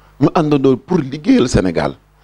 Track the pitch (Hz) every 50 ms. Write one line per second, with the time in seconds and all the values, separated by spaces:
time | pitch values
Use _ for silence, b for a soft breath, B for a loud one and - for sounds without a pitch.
0 | b b b b 135 170 - 185 156 151 147 143 131 135 131 110 - - 175 170
1 | 131 131 127 156 151 214 269 240 190 127 - 110 92 90 80 80 73 71 69 -
2 | _ _ _ B